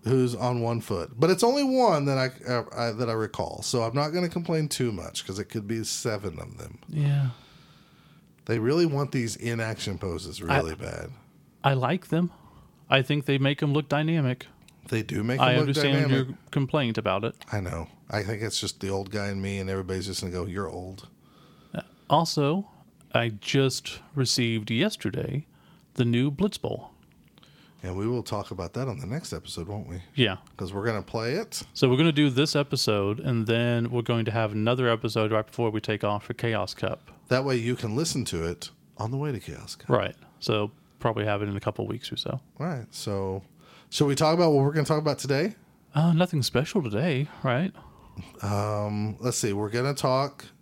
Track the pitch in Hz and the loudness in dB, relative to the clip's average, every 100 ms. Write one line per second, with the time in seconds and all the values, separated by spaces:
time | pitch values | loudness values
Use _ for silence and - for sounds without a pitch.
0 | - 131 123 117 123 120 117 117 - 95 | 4 4 4 2 0 2 0 0 -2 -4
1 | 80 113 160 180 233 285 277 262 233 156 | -4 2 4 6 4 4 4 6 6 6
2 | 143 135 131 - - 120 - - 117 107 | 4 2 0 -2 -2 -2 -2 -2 -2 0
3 | 120 113 107 - 98 - - 123 113 127 | 0 0 -2 -4 -6 -6 -2 0 2 0
4 | 151 175 175 175 170 160 151 - 123 95 | 0 0 -2 -2 -2 0 0 0 -2 -2
5 | 82 - - 98 101 117 101 113 110 - | -8 -8 -8 -8 -4 -6 -4 -4 -4 -4
6 | 123 107 98 78 - - - - - 151 | -2 -2 -4 -8 -12 -12 -14 -16 -6 0
7 | 143 143 135 120 - - - - - - | 2 4 2 -2 -20 -20 -20 -20 -20 -20
8 | - - _ _ - 113 113 160 170 139 | -20 -20 _ _ -2 0 2 4 4 2
9 | 139 135 113 - 117 117 113 107 - 90 | 0 0 -2 -4 -4 -2 -2 -2 -4 -4
10 | 95 82 78 - 85 139 82 76 - 50 | -4 -4 -8 -8 0 0 0 -6 -8 -8
11 | - - - - - _ 139 131 127 180 | -10 -14 -20 -20 -20 _ 2 2 2 -2
12 | - 160 175 - - - - _ - 135 | 0 0 0 -4 -20 -20 -20 _ 4 4
13 | 131 147 139 139 139 143 151 143 143 143 | 4 0 2 2 4 2 2 0 0 0
14 | 156 165 131 127 - - - - - 113 | 2 2 2 -2 -8 -20 -20 -20 -4 -4
15 | 110 - 110 123 131 123 127 143 143 139 | -2 -2 0 4 6 6 4 2 4 4
16 | 131 135 131 - - 143 131 151 123 110 | 4 2 2 -8 -4 -2 2 2 2 0
17 | 110 98 113 - - 107 90 85 80 - | 0 0 -2 -6 -6 -4 -2 -6 -8 -14
18 | - 107 98 107 110 - 104 - 98 98 | -6 -4 -2 -4 -4 -4 -6 -6 -4 -4
19 | 98 104 101 98 98 98 95 98 90 95 | -4 -4 -4 -4 -4 -4 -4 -4 -2 -4
20 | 92 90 95 90 90 90 95 87 92 98 | -4 -6 -4 -4 -4 -4 -6 -8 -12 -14
21 | - _ _ - - - - - - - | -20 _ _ -20 -20 -20 -12 -12 -12 -20
22 | - 147 165 - 143 180 - - - _ | 2 4 4 2 2 2 -2 -16 -20 _
23 | - 123 117 104 - 139 135 - - - | -2 0 0 -4 0 2 4 0 -8 -14
24 | - 143 127 - 117 113 104 113 202 - | -8 -2 0 2 2 0 0 2 2 0
25 | - - - 143 - - - - _ - | -4 -2 -4 -4 -6 -20 -20 -20 _ 2
26 | 120 120 139 143 202 - - - - - | 4 4 2 0 -2 -2 -6 -6 -10 -20
27 | - - - - - - - _ 92 92 | -20 -20 -20 -20 -20 -20 -20 _ -8 -4
28 | 110 123 - 104 98 92 85 120 135 110 | -2 -2 -2 -4 -4 -8 -6 -4 -4 -6
29 | 101 139 - 82 - - 82 104 - 90 | -6 -6 -6 -10 -8 -10 -8 -8 -8 -12
30 | - - 113 92 - - 92 101 113 110 | -8 2 2 2 -10 -10 -8 -4 -2 -4
31 | - 117 113 160 226 - - - 131 127 | -4 -4 -2 -4 -4 -10 -10 -2 0 2
32 | 165 147 147 127 139 147 143 135 - 104 | 2 2 2 2 0 -2 -2 -4 -2 0
33 | 98 113 - 117 107 117 120 120 117 120 | -2 -4 -2 -2 0 0 2 0 -2 -4
34 | 113 117 110 110 110 107 110 127 123 113 | -2 -2 -2 -2 -2 0 0 2 2 0
35 | 113 113 107 110 107 - 117 110 - 107 | 0 0 2 0 -2 -2 0 0 -2 -2
36 | 104 104 - 113 117 107 95 - 95 - | 0 -2 -4 -4 -2 -2 -4 -4 -4 -6
37 | - - - 127 139 123 117 123 110 110 | -12 -20 0 0 2 0 0 -2 -2 -2
38 | 165 139 110 85 82 87 - - _ - | -2 -2 -4 -2 -4 -6 -12 -18 _ -8
39 | 107 135 151 113 - 76 104 - - 123 | -6 -4 -4 -6 -8 -12 -12 -12 -2 -2
40 | 95 - - _ - 107 104 - _ _ | -2 -10 -20 _ -2 -2 -2 -8 _ _
41 | 120 107 107 101 104 101 - - 104 107 | -2 0 -2 -2 -2 -2 -4 -4 -6 -6
42 | - - - 135 - - 165 139 107 - | -8 -8 -6 -8 -10 -10 -8 -6 -10 -10
43 | - 98 95 95 - - - - - - | -4 -2 -2 -6 -10 -20 -20 -20 -10 2
44 | 143 139 156 165 170 143 139 156 143 151 | 4 6 4 6 6 6 6 2 2 2
45 | 151 135 131 139 190 - - _ _ 143 | 2 0 0 2 2 -2 -20 _ _ 4
46 | 165 165 180 151 117 120 156 214 127 101 | 6 6 4 2 2 0 2 0 0 0
47 | 175 131 147 - 135 123 196 - - - | 2 0 -2 -2 0 0 0 -6 -20 -20
48 | - - - - 101 101 104 104 104 104 | -18 -16 -16 -8 -2 0 0 0 -2 -2
49 | 107 101 123 - 117 101 104 117 135 143 | -4 -2 -2 0 0 0 -2 0 -2 0
50 | 135 131 143 - - - | 2 2 0 -6 -20 -20